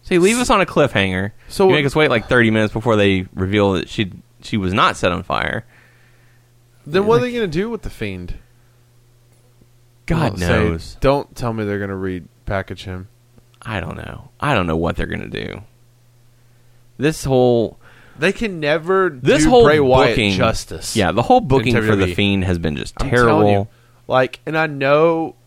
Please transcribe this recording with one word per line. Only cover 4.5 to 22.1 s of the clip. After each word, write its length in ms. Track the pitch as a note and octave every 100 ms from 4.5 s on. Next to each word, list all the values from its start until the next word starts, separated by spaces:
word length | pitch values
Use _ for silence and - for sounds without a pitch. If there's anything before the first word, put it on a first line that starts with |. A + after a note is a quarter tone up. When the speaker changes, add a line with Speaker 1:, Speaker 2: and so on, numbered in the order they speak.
| A2
Speaker 1:
was 160 | F#2
not 240 | G2+ E3 -
set 140 | F#2+
on 100 | F2
fire. 420 | F2 A1+ - - - _ _ _ _ _ _ _ _ _ _ _ -
Speaker 2:
Then 180 | E3+ G3+
what 80 | A#3
are 60 |
Speaker 1:
Like, 100 | B3
Speaker 2:
they 20 | A#3+
gonna 100 | G3+
do 220 | D3+ A3
with 120 | A3+
The 60 | -
Fiend? 460 | - G#2+ F#2 F2+ - _ _ _ _ _ _ _ _ _ _ _ _ _ _ _ _ -
Speaker 1:
God 240 | E3 C3+
Speaker 2:
Don't 80 | G2
say, 80 | F2
Speaker 1:
knows. 500 | F2 E2+ E2 - -
Speaker 2:
don't 340 | C3+ C#3+ - -
tell 160 | A#2+
me 120 | A2+ G#2
they're 140 | G2+
gonna 140 | G2+
repackage 920 | F#2+ F#2+ F2+ - _ - G2 F#2 F#2+
him. 240 | G2 F#2 F#2 _ _ _ _ _
Speaker 1:
I 180 | - G#2+
don't 180 | E2 -
know. 320 | - - - _
I 140 | C#3+
don't 140 | A#2+ F2
know 100 | D#2+
what 180 | E2+ F2+
they're 120 | D#2+
gonna 200 | E2 G#1
do. 340 | - G#1 G1+ - _ _ _ _ _ _ _ _ _ _ _ _ -
This 260 | C#3+ D#3+
whole 560 | - C3 B2 A#2+ G#2+ - - - - -
Speaker 2:
They 140 | E3+
can 280 | G3 A3+ F3
never 500 | D3 D#3+ D#3+ F#3+ F#3
Speaker 1:
this 340 | C3+ C3+ B3+
Speaker 2:
do 60 | D#4
Speaker 1:
whole 140 | B3
Speaker 2:
Bray 160 | A3+ D3+
Wyatt 320 | C3+ C3 B2 A2+
Speaker 1:
booking, 160 | G#2
Speaker 2:
justice 640 | G2 A#2 A2 - D#2+ - A2+
Speaker 1:
yeah, 160 | F2
the 120 | F#2+
whole 160 | A#2 B3
Speaker 2:
in 80 | E3+
Speaker 1:
booking 260 | C3 A#2
for 80 | A#2
The 60 | A2
Speaker 2:
W 120 | G#2
W 100 | F#2